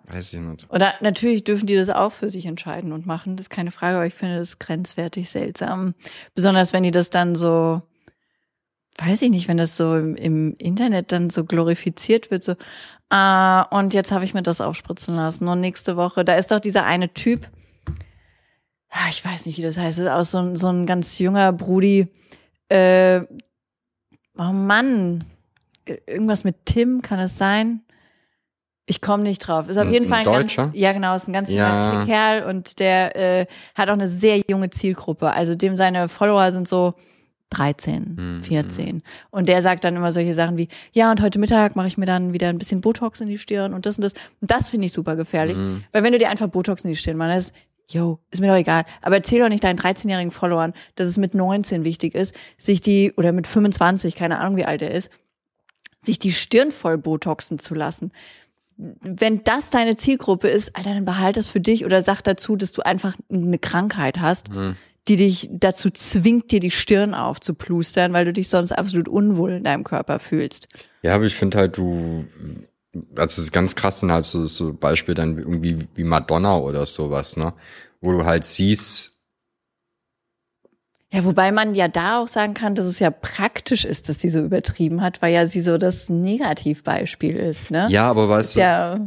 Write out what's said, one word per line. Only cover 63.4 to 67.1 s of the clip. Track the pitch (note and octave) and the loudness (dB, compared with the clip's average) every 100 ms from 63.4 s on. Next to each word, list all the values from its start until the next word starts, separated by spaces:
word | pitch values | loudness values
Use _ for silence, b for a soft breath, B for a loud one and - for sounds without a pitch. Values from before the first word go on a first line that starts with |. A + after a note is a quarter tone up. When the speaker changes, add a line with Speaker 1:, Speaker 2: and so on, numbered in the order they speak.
| F3 F3 | 0 -2
Speaker 2:
Krankheit | - F3 G#3 G3+ C#3 F3 | -2 -2 -2 -2 -4 0
hast, | E3 F#3 G#2 | 0 -2 -4
Speaker 1:
Mhm. | G2 F#2+ F#2 B B - | -6 -6 -6 B B 2
Speaker 2:
die | G3 | 4
dich | G3 F3+ - | 4 2 -6
dazu | F3 F#3+ - G3 | 0 0 2 -2
zwingt, | - - G3+ F#3+ A#3+ - | -2 -2 2 4 4 2
dir | G#3 | 0
die | F3+ | 0
Stirn | - - G3+ G#3 | -2 2 2 2